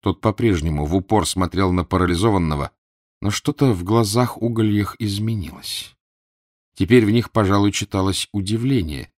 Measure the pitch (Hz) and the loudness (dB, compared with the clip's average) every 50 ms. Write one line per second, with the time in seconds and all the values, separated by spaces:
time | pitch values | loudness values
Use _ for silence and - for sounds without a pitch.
0 | _ 101 90 - - 110 101 - 120 113 98 85 76 82 78 73 73 76 85 95 | _ -2 -2 0 0 -2 0 2 0 2 2 2 0 -2 -2 -2 -2 0 0 -2
1 | 90 _ 110 104 82 - - 92 92 85 - 92 98 92 90 92 85 - - 90 | 0 _ 2 2 2 0 -2 -2 -2 -2 0 0 0 2 0 0 -2 0 0 0
2 | 90 87 87 82 98 117 104 95 87 78 76 71 69 71 _ _ _ _ _ _ | 2 2 0 0 0 2 2 2 0 0 -2 -4 -4 -8 _ _ _ _ _ _
3 | _ _ _ _ - 101 104 - _ - 151 - 143 135 110 87 87 92 107 117 | _ _ _ _ -4 -4 -4 -2 _ -4 0 2 2 2 2 0 -2 0 2 2
4 | 113 101 101 120 127 117 - - - 120 117 113 110 107 104 104 101 - - - | 2 2 2 0 0 0 -2 -4 -4 -4 0 0 0 2 2 0 0 -2 -4 -6
5 | 110 104 98 101 107 113 113 107 85 71 - - - - - - - - _ _ | -6 -6 -4 -4 -4 -4 -4 -4 -6 -8 -12 -14 -14 -12 -12 -12 -12 -14 _ _
6 | _ _ _ _ _ _ _ _ _ _ _ _ _ _ _ - 101 85 120 127 | _ _ _ _ _ _ _ _ _ _ _ _ _ _ _ -6 0 4 6 6
7 | 110 101 107 120 110 - _ 117 104 92 101 101 101 104 101 - 107 - - 98 | 6 6 2 0 0 0 _ 0 2 2 2 2 2 2 0 -2 -6 -4 -2 -2
8 | 95 98 95 - - - - 104 95 95 107 113 117 131 139 120 87 78 71 65 | 0 0 -2 -4 -6 -6 -6 -6 -4 -4 -4 -2 -2 0 0 0 0 -2 -6 -8
9 | 58 - _ _ | -10 -12 _ _